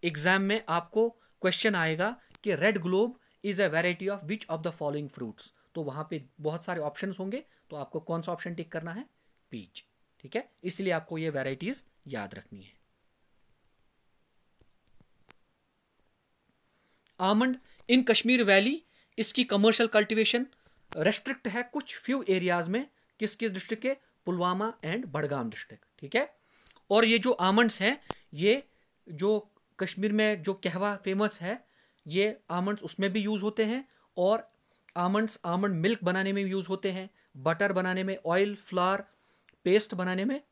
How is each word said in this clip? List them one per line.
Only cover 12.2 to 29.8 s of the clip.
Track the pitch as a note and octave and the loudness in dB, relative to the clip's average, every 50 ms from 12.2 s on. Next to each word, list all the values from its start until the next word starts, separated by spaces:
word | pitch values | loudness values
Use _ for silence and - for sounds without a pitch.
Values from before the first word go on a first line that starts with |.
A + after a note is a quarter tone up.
| G2+ F#2+ - | -8 -8 -12
रखनी | G2 F#2+ _ - G2+ F#2+ | -16 -18 _ -20 -20 -20
है। | G#2 _ _ _ _ _ _ _ _ _ _ _ _ _ _ _ _ _ _ _ _ _ _ _ _ _ _ _ _ _ _ _ _ _ _ _ _ _ _ _ _ _ _ _ _ _ - - _ _ _ _ _ - _ _ _ _ _ _ _ _ _ _ _ _ _ _ _ _ _ _ _ _ _ _ _ _ _ _ _ _ _ _ _ _ _ _ - _ _ | -20 _ _ _ _ _ _ _ _ _ _ _ _ _ _ _ _ _ _ _ _ _ _ _ _ _ _ _ _ _ _ _ _ _ _ _ _ _ _ _ _ _ _ _ _ _ -20 -20 _ _ _ _ _ -20 _ _ _ _ _ _ _ _ _ _ _ _ _ _ _ _ _ _ _ _ _ _ _ _ _ _ _ _ _ _ _ _ _ _ -20 _ _
Almond | F3+ F#3 G#3+ G#3+ A#3 B3+ B3+ B3+ - - - _ - - | 2 4 4 4 4 2 0 -4 -8 -20 -20 _ 2 4
in | B3 B3+ B3+ | 4 4 6
Kashmir | B3 A3 - - A3+ B3+ B3 A#3 | 6 4 4 6 4 4 4 6
Valley, | G3 G3 G3 G3+ A#3+ C#4+ E4 _ _ _ _ _ _ _ - | 6 6 6 6 4 0 -2 _ _ _ _ _ _ _ -2
इसकी | A3 - - - B3+ | 0 0 2 2 2
कमर्शियल | - G#3 G3+ G3+ A3+ A3 - A#3+ A3 | 2 4 6 6 6 6 6 2 4
कल्टीवेशन | - G#3+ G#3+ G#3 A3+ G#3+ A3 - - A#3+ B3+ - _ _ _ _ _ _ _ _ - D#3+ | 4 2 2 4 2 2 2 4 2 0 0 -2 _ _ _ _ _ _ _ _ -6 0
रेस्ट्रिक्ट | D3+ F#3+ G#3 - - - C4+ - _ A#3+ | 2 2 2 2 -2 -4 -8 -6 _ -6
है | F#3+ A#3+ A#3+ | -4 -4 -6
कुछ | A#3+ - D4 C#4 - - - | -6 -6 -8 -8 -8 -12 -10
फ्यू | - - B3+ C#4 A3+ - | -4 -2 -2 -2 2 2
एरियाज | F#3+ F#3 F3 F3+ F3 F3 E3+ E3+ | 0 2 2 2 0 0 0 0
में। | F#3+ A#3 C#4 - _ _ _ _ _ _ | -2 -4 -4 -6 _ _ _ _ _ _
किस | A3 G#3 - | -6 -6 -4
किस | - A#3 A3 | -2 -4 -4
डिस्ट्रिक्ट | F#3 F#3+ - - A3+ A3 - | -4 -6 -6 -6 -6 -4 -2
के? | B3+ C4+ C4+ _ _ _ _ _ | -4 -4 -4 _ _ _ _ _
पुलवामा | - F3+ F3+ F3 F3+ F3+ F#3 G#3 A4+ A#4 _ - | -4 -2 0 0 0 0 0 -2 -4 -6 _ -6
and | D#3 E3+ A3+ B3+ | -4 -4 -4 -6
बडगाम | F#3+ C3+ D3+ D3+ C#3+ C#3+ C#3 A#2+ A2+ | -6 -4 -4 -4 -2 -2 -4 -4 -6
डिस्ट्रिक्ट, | G#2+ - - _ - - _ _ _ _ | -8 -10 -16 _ -18 -20 _ _ _ _
ठीक | - C#3 - | -16 -2 0
है। | A#3 C#4+ - - _ _ _ _ _ _ - - - _ _ | 0 0 -2 -6 _ _ _ _ _ _ -20 -20 -20 _ _
और | G3+ G#3+ A3+ | 4 4 6
ये | A3 A3+ A#3 | 6 4 4
जो | F#3+ B3+ | 4 2
आमंड्स | - - F3 F#3 F#3+ G#3+ A#3 A3 - - | 2 2 4 4 6 6 6 6 4 2
हैं, | F#3+ G#3+ C4+ D4 - - - - _ _ - | 2 0 0 0 -6 -14 -14 -14 _ _ -8
ये | D3 E3+ G3+ A#3 C#4 C#4 _ _ _ _ _ _ _ _ - | 0 4 4 4 4 0 _ _ _ _ _ _ _ _ -16
जो | E3 C#3+ F3 G3+ G#3+ G#3 G#3 _ _ _ _ _ _ | -8 -2 0 0 0 0 -2 _ _ _ _ _ _
कश्मीर | - | -6